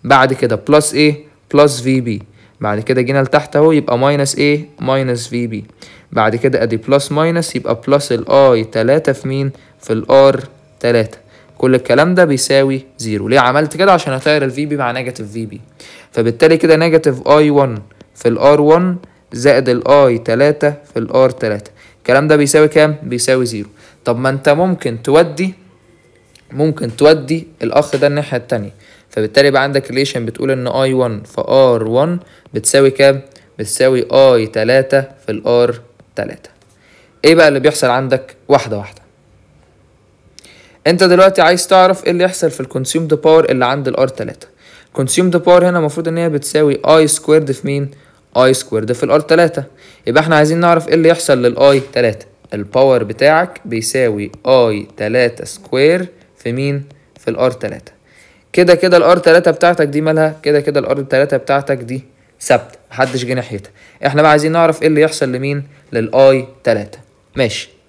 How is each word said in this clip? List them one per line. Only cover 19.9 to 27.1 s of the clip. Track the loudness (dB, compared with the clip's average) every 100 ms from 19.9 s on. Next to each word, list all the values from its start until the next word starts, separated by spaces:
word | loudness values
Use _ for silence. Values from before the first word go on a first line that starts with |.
| 4 4 0
تلاتة | -4 0 0 0 -2
في | -4 _ -10
ال | -4
آر | 0 0
تلاتة. | 0 -6 -8 -12 _ _ _
الكلام | 0 0 2
ده | 2
بيساوي | 4 4 4
كام؟ | 4 0 0
بيساوي | -8 -6 -2 -2 -2
زيرو. | -6 -12 _ -20 _ -6
طب | -4
ما | -2
أنت | -2 0
ممكن | 0 0 -2 -6 -8
تودي، | 0 2 2 -2 -8 -8 _ _ _ _ _ _ _ _ _
ممكن | -4 -2 -2 -8 2
تودي | 2